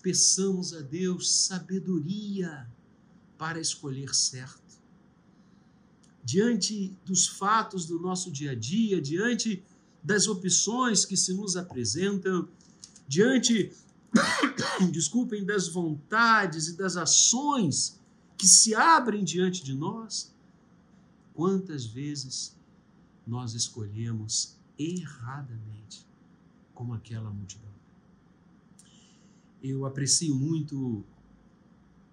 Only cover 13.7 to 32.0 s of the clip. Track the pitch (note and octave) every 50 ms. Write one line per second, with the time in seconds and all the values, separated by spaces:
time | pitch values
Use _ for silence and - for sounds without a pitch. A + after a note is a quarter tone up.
13.7 | - - _ - _ _ _ _ - - - - - C5+ D4+ - - - - -
14.7 | - - F#3 E3+ D3 E3 D#3 - G#3+ B3 A#3+ - G#3+ G#3 F#3+ F#3+ G#3 G3 F3 E3
15.7 | E3 F3+ E3+ D#3 D3+ D3 - - G#3+ A3 A#3 A#3 A3 G#3+ G3 E3+ D3+ D#3+ D#3 E3+
16.7 | E3+ E3+ G3 F#3 F3 F3 D#3+ - - - - - A#3 B3+ D4 D4 C#4+ B3+ F#3+ C#3
17.7 | A2+ - - - - - _ _ _ _ _ _ _ - F#3+ F#3+ - - - A3
18.7 | G#3+ A3 C#4+ E4 E4 D4+ B3 A3+ G#3 G#3 F#3+ D3+ D#3+ F3+ F#3 F#3 F3+ - C#3 C3+
19.7 | C3+ C3+ D#3 G3 A3+ A3+ A3+ G3+ - - - - _ _ _ _ _ _ _ _
20.7 | - _ _ _ _ - - _ _ _ _ - - C#3+ E3 F#3+ G3 F#3+ F#3+ F3+
21.7 | D3+ C3+ A#2 A2 A2 C3 C#3+ D3 D3 C#3 B2+ B2+ - - - - - - _ _
22.7 | _ _ _ _ _ - - _ _ _ _ A2+ A#2 C3 B2+ A2+ A2 A#2 - -
23.7 | - A2+ G#2 G2+ G#2 A2 A2+ A#2 A2+ G#2+ G#2+ A2 - - - - - _ _ _
24.7 | _ - D3 E3+ F3+ F3+ D#3 C#3 - B2+ A#2 B2+ C3+ C#3+ C#3 A#2+ A#2 A2 G#2+ G#2+
25.7 | G#2+ G#2 G#2+ - - - - _ _ _ - - - _ _ _ _ _ _ _
26.7 | _ - A#2+ B2 A#2 G#2+ - - A2+ A2 A2 G#2+ G2+ G2+ G2 F#2+ - - - G2+
27.7 | G2+ - - _ _ - _ _ - _ _ _ _ _ _ - - - _ _
28.7 | - - - _ - - - _ _ _ _ _ _ _ _ _ _ - C3 C3+
29.7 | C3+ C3+ C3+ C3 C3+ C#3 C#3 - - - E3+ D3+ C3+ C3 C#3 D#3+ E3 D#3+ D3 -
30.7 | C#3+ C3+ C3 B2 A2 G2+ G2 - - - - - - - _ - _ _ _ _
31.7 | - _ _ _ _ -